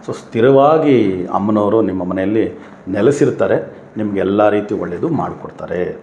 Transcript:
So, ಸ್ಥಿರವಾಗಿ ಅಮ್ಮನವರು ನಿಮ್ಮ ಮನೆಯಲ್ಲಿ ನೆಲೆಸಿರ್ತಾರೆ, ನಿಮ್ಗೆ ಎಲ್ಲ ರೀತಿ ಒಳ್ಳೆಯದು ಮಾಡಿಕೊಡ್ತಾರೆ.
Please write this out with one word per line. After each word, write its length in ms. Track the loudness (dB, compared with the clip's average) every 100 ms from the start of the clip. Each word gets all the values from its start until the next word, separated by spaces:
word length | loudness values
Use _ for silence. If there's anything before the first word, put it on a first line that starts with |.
| -10
So, 60 |
ಸ್ಥಿರವಾಗಿ 1120 | -12 -6 2 4 6 6 4 4 4 2 -2 -4
ಅಮ್ಮನವರು 560 | -2 0 2 2 2
ನಿಮ್ಮ 220 | 0 -2
ಮನೆಯಲ್ಲಿ 600 | -4 -2 -2 0 -2 -8 -20 -16 -8
ನೆಲೆಸಿರ್ತಾರೆ, 920 | 0 0 2 0 0 0 0 -4 -16 -14 -8
ನಿಮ್ಗೆ 240 | -4 -2
ಎಲ್ಲ 280 | 0 2 2
ರೀತಿ 260 | 2 -2
ಒಳ್ಳೆಯದು 340 | -6 -6 -6 -4
ಮಾಡಿಕೊಡ್ತಾರೆ. 920 | -4 -4 -10 -16 -14 -8 -4 -4 -8